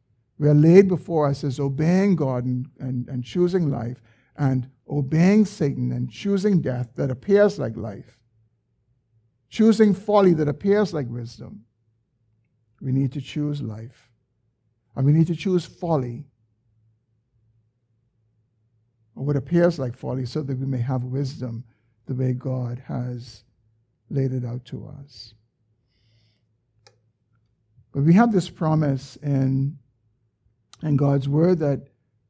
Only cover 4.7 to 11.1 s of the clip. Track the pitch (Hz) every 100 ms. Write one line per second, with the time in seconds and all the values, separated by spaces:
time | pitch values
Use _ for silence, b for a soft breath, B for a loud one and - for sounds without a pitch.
4.7 | _ - 147 135 156 180 214 208 - 143
5.7 | 127 123 123 123 - 196 196 208 185 131
6.7 | 123 123 - 139 127 - 202 208 - 120
7.7 | 104 110 98 - _ _ _ _ _ _
8.7 | _ _ _ _ _ _ _ _ - 220
9.7 | 220 214 185 - 208 190 156 147 143 202
10.7 | 208 208 190 120